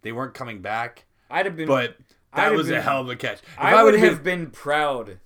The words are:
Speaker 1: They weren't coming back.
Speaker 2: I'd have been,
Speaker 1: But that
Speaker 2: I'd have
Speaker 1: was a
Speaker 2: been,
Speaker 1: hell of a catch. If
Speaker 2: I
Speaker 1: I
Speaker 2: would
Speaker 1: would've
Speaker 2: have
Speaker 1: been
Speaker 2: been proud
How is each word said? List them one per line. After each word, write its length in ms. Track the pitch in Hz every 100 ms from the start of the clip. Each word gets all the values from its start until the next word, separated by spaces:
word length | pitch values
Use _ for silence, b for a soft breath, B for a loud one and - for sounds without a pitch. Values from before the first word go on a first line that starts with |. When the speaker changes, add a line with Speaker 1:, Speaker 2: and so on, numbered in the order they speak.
Speaker 1:
They 100 | 110
weren't 220 | 117 131
coming 260 | - 123 104
back. 440 | 95 110 120 _ _ _ _
Speaker 2:
I'd 160 | 151 190
have 100 | 165
been, 120 | 156
Speaker 1:
But 280 | 131 120 -
that 420 | _ _ _ 143
Speaker 2:
I'd 40 | 143
have 80 |
Speaker 1:
was 140 | 147 139
a 40 |
Speaker 2:
been, 100 | 127
Speaker 1:
hell 180 | 135 135
of 80 | 127
a 80 | 123
catch. 220 | 127 101
If 100 | B B
Speaker 2:
I 140 | 170
Speaker 1:
I 80 | 220
Speaker 2:
would 100 | 226
Speaker 1:
would've 60 | 208 180
Speaker 2:
have 140 | 160
Speaker 1:
been 200 | 160 180 160
Speaker 2:
been 40 |
proud 680 | - 143 147 147 131 104 92